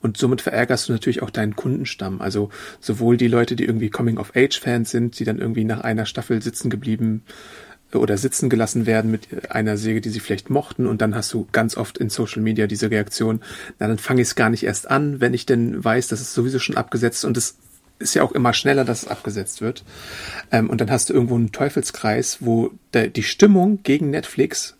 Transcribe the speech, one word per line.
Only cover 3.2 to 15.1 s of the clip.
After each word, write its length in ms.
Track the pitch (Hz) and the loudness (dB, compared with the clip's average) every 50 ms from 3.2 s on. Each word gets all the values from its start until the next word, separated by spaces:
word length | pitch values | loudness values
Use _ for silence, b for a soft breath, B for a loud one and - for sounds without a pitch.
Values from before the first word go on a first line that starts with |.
| 123 117 | 6 4
Leute, 280 | 120 120 120 117 123 | 4 4 2 2 0
die 80 | 117 - | -2 0
irgendwie 240 | - 113 113 110 107 | 0 0 0 0 -2
Coming-of-Age-Fans 1000 | - - 123 117 113 113 - - - 123 127 139 - - - 120 120 120 117 - | -2 0 0 0 0 -2 -6 -2 2 4 4 4 2 -2 -2 -2 0 0 -2 0
sind, 280 | - 120 117 120 - - | 0 0 0 0 -2 -4
die 60 | 117 | -2
dann 160 | 107 107 - | -2 -2 -2
irgendwie 240 | - 117 113 110 110 | -2 -2 0 0 0
nach 160 | 110 110 110 | 0 -2 -2
einer 260 | - 117 110 110 110 | -2 -2 -2 -2 -2
Staffel 360 | - - - 123 - 123 110 104 | -4 -6 -8 -2 -2 -2 -2 -2
sitzen 280 | 117 - - - 127 | -4 -8 -4 -2 -2
geblieben 540 | 120 113 - 123 110 110 120 110 110 110 - B B B B B B B B B B B _ _ - | -2 -2 -2 -2 -2 0 0 -2 -2 -2 -6 B B B B B B B B B B B _ _ 0
oder 240 | - - 107 104 98 | 0 2 2 2 0
sitzen 320 | 113 131 - - - 131 | 0 -2 -2 0 0 2
gelassen 340 | 117 113 113 107 - 120 113 | 2 2 2 0 0 0 2
werden 260 | 107 113 110 110 113 | 2 2 2 2 2
mit 400 | 110 104 - - - - - - | 0 -2 -4 -8 -12 -10 -10 -4
einer 280 | - 113 107 107 104 104 | -2 0 0 0 0 0
Serie, 240 | 107 110 113 110 - | 0 0 0 0 -2
die 80 | 113 | -2
sie 100 | 107 113 | -6 -6
vielleicht 300 | - - 107 98 - - | -4 -4 -4 -4 -2 -2
mochten 360 | 135 143 147 - - - 127 | -2 -2 -2 -2 -4 -2 0
und 140 | 110 - 107 | 0 0 0
dann 140 | 113 110 104 | 0 0 0
hast 160 | 113 104 - - | -2 -4 -4 -4
du 160 | 113 92 - | -4 -4 0
ganz 260 | - 113 113 113 - - | 0 0 0 0 -2 -4
oft 200 | 110 - - - | -6 -6 -4 -4
in 120 | - 107 | -4 -4
Social 320 | - - 117 104 - 110 110 | -2 -2 -4 -4 -2 -2 0
Media 240 | 110 110 110 107 101 | 0 2 2 0 0
diese 220 | 107 101 - 107 | 0 -2 0 0
Reaktion, 500 | 110 107 104 101 - - 113 110 110 113 B B B B B B B _ | 0 0 0 -2 -2 -2 0 0 0 -2 B B B B B B B _
„Na, 100 | - 107 | -2 0
dann 100 | 113 104 | 0 -2
fang 200 | - - 127 127 | 0 2 2 2
ich's 180 | 120 - - | 2 2 2
gar 140 | - 117 110 | 2 2 2
nicht 140 | 117 110 - | 2 0 0
erst 240 | 113 110 - - - | -2 -2 -4 -2 0
an, 320 | 135 139 147 147 | 0 0 2 0